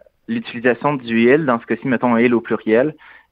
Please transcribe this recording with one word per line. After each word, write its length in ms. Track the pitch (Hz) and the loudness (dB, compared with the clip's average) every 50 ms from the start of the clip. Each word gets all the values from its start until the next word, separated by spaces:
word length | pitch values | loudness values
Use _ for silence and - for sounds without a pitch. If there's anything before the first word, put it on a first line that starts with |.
| - _ _ _ _ - | -20 _ _ _ _ -8
l'utilisation 680 | 117 120 113 - - 120 113 127 117 - - 147 147 | -8 -8 -8 -10 -14 -2 0 0 0 0 -2 -4 -4
du 280 | 131 120 117 113 113 117 120 | -4 -6 -2 0 2 4 4
il, 120 | 135 160 165 | 4 4 2
dans 160 | 131 120 117 | 0 -2 -2
ce 60 | - | -2
cas-ci, 220 | - 117 - - 139 | -6 -6 -4 -2 -4
mettons 280 | 123 110 - 123 117 | -2 -2 0 0 2
il 180 | 113 120 127 120 | 2 2 2 2
au 60 | 113 | 0
pluriel. 540 | 113 - 113 - - 107 110 117 135 156 151 - - - - - _ _ | -2 -4 -6 -4 0 0 2 2 2 0 -4 -10 -20 -20 -20 -20 _ _